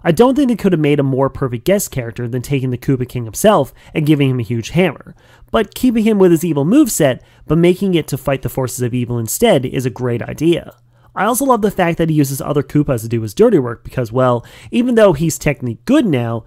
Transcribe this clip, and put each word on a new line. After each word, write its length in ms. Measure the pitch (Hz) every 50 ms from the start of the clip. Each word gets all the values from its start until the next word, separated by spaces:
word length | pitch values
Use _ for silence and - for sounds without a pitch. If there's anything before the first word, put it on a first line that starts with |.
| -
I 80 | 170
don't 240 | 165 143 233 262 269
think 120 | 269 294 240
they 80 | 240
could 180 | - - 202 180
have 60 | 160
made 200 | 151 143 147 143
a 40 | 139
more 240 | 135 131 127 135 135
perfect 380 | - - 139 131 120 117 -
guest 240 | 170 190 208 190 -
character 380 | - 139 120 117 - - 120 120
than 160 | 117 127 120
taking 260 | - 143 135 127 131
the 80 | 123 120
Koopa 320 | - - 139 127 127 123
King 160 | - 123 120
himself 480 | 110 107 - - 208 208 170 135 - - - - - -
and 100 | - 156
giving 240 | 147 156 143 143 131
him 100 | 127 127
a 40 | 117
huge 260 | 101 123 113 110 -
hammer, 460 | - 160 185 170 123 - - - - _ _ _ - _ - -
but 240 | - 226 214 - -
keeping 300 | - - 262 220 240 208
him 160 | 226 220 202
with 100 | 190 180
his 160 | 170 156 170
evil 200 | 175 151 143 139
moveset, 560 | 160 220 302 311 220 - - 160 131 120 - - _ _ _ - -
but 100 | 151 165
making 380 | 170 175 180 175 196 196 180
it 120 | 160 147 -
to 60 | 147
fight 280 | 131 - - 139 131 -
the 40 | 120
forces 360 | - - 131 120 - - 123
of 100 | 120 117
evil 240 | 123 120 113 120 120
instead 480 | 113 107 - - - - 180 143 127
is 220 | 127 - 135 120 131
a 20 |
great 320 | 104 - 123 123 120 113
idea. 540 | - 123 123 123 147 165 170 - - - - _ _ _ _ _ _ _ -
I 100 | 180 185
also 200 | 214 247 - 277
love 180 | 269 247 220 202
the 80 | 202
fact 260 | - - 180 170 165 -
that 140 | 170 160
he 40 | 156
uses 240 | 151 143 135 139 127
other 220 | - 143 143 147
Koopas 400 | 139 - - 147 147 - 135 113
to 60 | 110 113
do 140 | 120 117
his 120 | 110 110 -
dirty 240 | - 208 247 220 160
work 260 | 127 117 117 - -
because, 280 | - - - 127 107
well, 340 | 113 127 127 127 123 117 - - - - - -
even 240 | - 233 247 254 247
though 200 | 220 214 202 165
he's 260 | 135 170 160 - -
technically 400 | - 156 139 - 131 120 110 - _
good 200 | - 254 311 277
now, 380 | 202 147 123 120 117 117 117 -